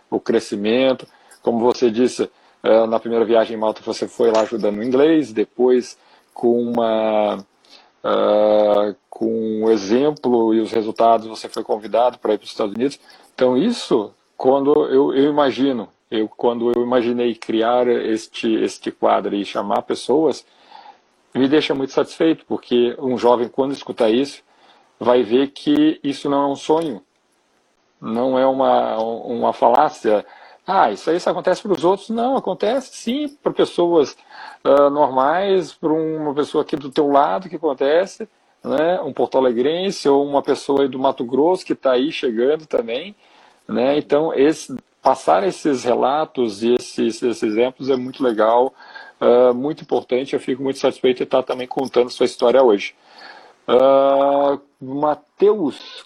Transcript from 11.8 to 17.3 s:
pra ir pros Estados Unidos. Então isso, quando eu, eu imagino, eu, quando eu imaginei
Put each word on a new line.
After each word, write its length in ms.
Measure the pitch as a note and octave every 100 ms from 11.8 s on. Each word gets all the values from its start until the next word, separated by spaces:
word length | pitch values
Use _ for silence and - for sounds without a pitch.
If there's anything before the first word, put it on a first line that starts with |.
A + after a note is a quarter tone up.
| G#2+ G#2+ B2 A#2+
pra 160 | G#2+
ir 40 | G#2
pros 120 | -
Estados 240 | - A2
Unidos. 260 | A2 C#3 - _ - _
Então 220 | - B2+ B2+
isso, 560 | A3+ A#3+ - C3 G#2 - _ -
quando 360 | C3 C#3 C#3 D3+ D3
eu, 280 | C3+ C#3+
eu 160 | C3 D3
imagino, 580 | D3 C#3 A2+ C#3 A#2+ F#2+ _ _
eu, 180 | A2+ G#2+
quando 440 | - B2 A#2+ A#2+
eu 100 | A#2+
imaginei 520 | B2 B2+ A#2 A#2+ A#2+